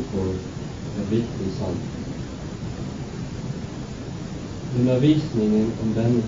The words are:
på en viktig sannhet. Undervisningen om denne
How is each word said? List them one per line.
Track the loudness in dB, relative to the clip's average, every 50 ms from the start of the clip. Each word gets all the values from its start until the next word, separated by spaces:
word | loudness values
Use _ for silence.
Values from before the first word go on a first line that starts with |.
| 0
på | -2 -2 0
en | 0 0 -2 -2 -4 -8 -8 -8 -8 -8 -8 -8 -8 -6 -4 -4 0 2
viktig | 2 2 2 0 -2 -4 -4 -2
sannhet. | -2 -2 -2 -2 -2 -2 -4 -6 -6 -6 -6 -6 -6 -6 -8 -8 -8 -8 -8 -8 -8 -6 -6 -6 -6 -6 -6 -6 -6 -8 -8 -8 -8 -8 -6 -6 -6 -6 -6 -6 -6 -6 -8 -8 -8 -8 -8 -8 -8 -8 -8 -8 -8 -8 -8 -8 -8 -8 -8 -8 -8 -8 -6 -2
Undervisningen | 2 4 4 6 6 8 8 8 8 6 4 2 2 2 4 6 6 6 4 2 2
om | 0 0 2
denne | 2 4 4 6 6 4 2